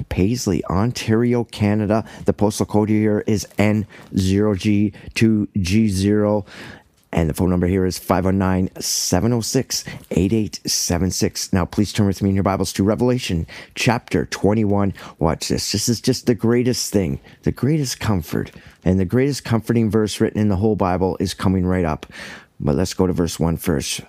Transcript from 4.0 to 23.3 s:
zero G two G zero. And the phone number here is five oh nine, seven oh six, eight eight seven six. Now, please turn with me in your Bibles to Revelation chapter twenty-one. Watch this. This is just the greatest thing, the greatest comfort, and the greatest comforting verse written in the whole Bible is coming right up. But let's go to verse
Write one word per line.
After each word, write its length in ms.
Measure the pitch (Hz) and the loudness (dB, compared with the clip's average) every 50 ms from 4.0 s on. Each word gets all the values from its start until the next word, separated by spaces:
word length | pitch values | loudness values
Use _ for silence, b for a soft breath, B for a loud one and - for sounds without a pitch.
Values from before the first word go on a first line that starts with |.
| B B - 95 | B B -2 0
zero 380 | 95 95 95 98 104 107 104 | 2 2 2 2 2 2 0
G 380 | 92 - 110 104 101 104 101 B B B B B | 0 0 0 2 2 2 0 B B B B B
two 340 | - 117 113 110 107 104 - - | 2 4 4 4 2 0 -2 -2
G 340 | 104 95 85 95 110 113 107 | -4 -2 2 2 2 2 2
zero. 560 | 98 95 95 101 104 107 104 104 104 104 95 B B B B B B B B _ _ _ _ _ | 2 2 2 2 2 2 2 2 0 0 -2 B B B B B B B B _ _ _ _ _
And 160 | - - 82 78 | -2 0 0 0
the 60 | 73 | 0
phone 160 | - 95 85 | 0 0 2
number 160 | 90 90 90 | 2 2 2
here 220 | 90 95 98 92 92 | 2 2 2 0 0
is 100 | 90 - | -2 -4
five 300 | - - 95 87 90 95 | -2 0 0 2 2 2
oh 40 | |
nine, 380 | 98 98 95 92 92 92 92 - - - | 0 2 2 2 2 0 0 -2 -4 -8
seven 540 | - - - - - - - 90 101 113 123 | -8 -6 -4 -4 -2 -2 0 0 0 0 0
oh 80 | 117 | -2
six, 420 | 107 - - 139 120 - - - - B B B B - | -2 -2 -2 -2 -2 -2 -6 -8 -8 B B B B -4
eight 200 | - - 90 98 | 0 0 2 2
eight 280 | 110 113 107 95 - - - - | 2 0 -2 -2 -6 -10 -8 -6
seven 420 | - - - - 90 85 92 92 | -4 -4 -2 -2 -2 0 0 -2
six. 420 | 92 - - 92 - - - - | 0 -2 -2 -2 -2 -6 -6 -2
Now, 140 | - 95 85 | 0 0 0
please 260 | - - - 107 95 | 0 0 -2 -2 -2
turn 140 | - - 107 | 0 0 0
with 160 | 98 95 - | 0 0 0
me 80 | - 98 | 0 0
in 60 | 95 | 0
your 80 | 95 95 | 2 2
Bibles 280 | 98 95 98 95 - - | 0 0 0 -2 -2 0
to 100 | - 98 | 0 2
Revelation 640 | 98 110 - 120 123 123 127 123 - 98 82 85 B B B B B B | 2 2 2 0 0 0 -2 -2 -4 -4 -4 -4 B B B B B B
chapter 540 | - - - 110 123 - - - 87 65 - | -2 0 0 0 0 -2 -2 -2 -2 -2 -2
twenty-one. 640 | - - - 95 104 113 110 101 101 101 101 98 87 B B B B B | -4 -2 0 2 2 2 2 0 0 0 0 -2 -4 B B B B B
Watch 300 | - 82 76 - - - | -2 0 0 -2 -2 -4
this. 240 | - - - - | -4 -4 -2 -2
This 180 | - 104 - - | -2 -2 0 0
is 120 | 117 98 | -2 0
just 260 | - - 127 - - - | 0 -2 -2 0 0 0
the 80 | 123 | 0
greatest 580 | 98 - 110 120 120 123 123 120 - - - - | 2 2 2 2 2 2 0 0 -2 -4 -2 0
thing, 260 | 107 92 78 67 69 B B B B | 0 0 0 -2 -6 B B B B
the 100 | - - | -4 -4
greatest 480 | - - - 127 156 160 143 123 - - | -2 0 0 0 0 0 -2 -4 -6 -4
comfort, 520 | - 104 107 90 76 - - 55 52 - B B B B B B B | -2 -2 -2 -2 -2 -4 -4 -4 -4 -6 B B B B B B B
and 140 | 82 92 95 | 0 2 2
the 60 | 95 | 2
greatest 380 | 87 107 123 131 143 139 - - | 0 0 0 0 0 -2 -4 -4
comforting 460 | - 110 113 95 - 120 117 113 110 | -2 -2 -2 0 0 0 2 2 2
verse 320 | 92 110 107 104 - - | 2 2 2 0 0 0
written 180 | 113 107 - - | -2 0 2 0
in 100 | 107 104 | 2 2
the 80 | 101 90 | 2 2
whole 180 | 104 113 107 | 2 0 2
Bible 420 | 90 101 92 90 90 92 92 80 - | 2 2 0 2 0 0 0 0 -2
is 140 | - 95 - | -2 -4 -4
coming 320 | - - 95 92 95 90 | -2 -2 0 2 2 2
right 200 | 90 90 92 90 | 2 0 0 0
up. 200 | 80 78 71 - B B B B B B B B B _ _ | 0 -2 -4 -6 B B B B B B B B B _ _
But 160 | - - 71 | -2 0 2
let's 180 | 67 92 - - | 2 0 -2 0
go 140 | - 95 90 | 0 0 0
to 60 | 87 | 2
verse 260 | 73 87 82 | 0 -2 -2